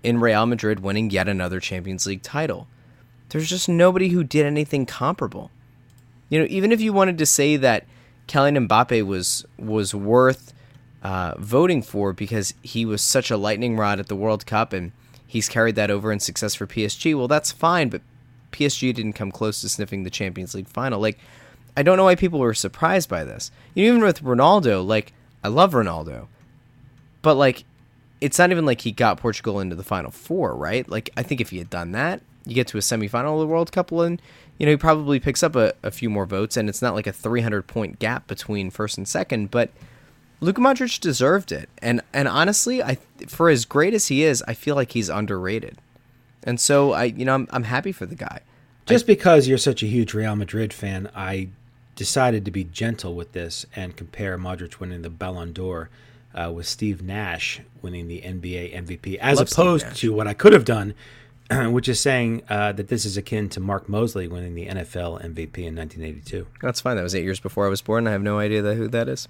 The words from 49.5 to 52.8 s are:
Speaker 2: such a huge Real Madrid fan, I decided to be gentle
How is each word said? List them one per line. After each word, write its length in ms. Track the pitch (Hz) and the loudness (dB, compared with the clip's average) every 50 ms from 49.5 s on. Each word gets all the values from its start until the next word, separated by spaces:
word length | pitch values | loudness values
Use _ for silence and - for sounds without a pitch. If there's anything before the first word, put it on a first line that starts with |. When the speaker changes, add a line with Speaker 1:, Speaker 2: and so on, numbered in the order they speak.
| 131 | 2
Speaker 2:
such 240 | 123 - 143 120 - - | 2 2 0 0 0 -2
a 40 | |
huge 260 | 107 110 123 113 101 - | 0 2 0 0 0 -2
Real 220 | 107 110 107 104 | -4 -2 -2 -2
Madrid 380 | 104 101 92 - 110 110 104 - | -2 -4 -4 -2 -4 -4 -4 -6
fan, 360 | - - 98 95 92 95 - - | -8 -8 -8 -6 -8 -8 -10 -10
I 340 | 98 98 95 98 95 95 95 95 _ - - _ _ _ _ _ | -10 -8 -6 -6 -6 -8 -8 -12 _ -20 -20 _ _ _ _ _
decided 500 | - 101 - - 143 127 123 117 107 95 | -8 -6 -2 0 2 2 2 2 0 -4
to 60 | 101 | -4
be 120 | 87 98 90 | -6 -6 -6
gentle 520 | 85 85 - | -6 -6 -6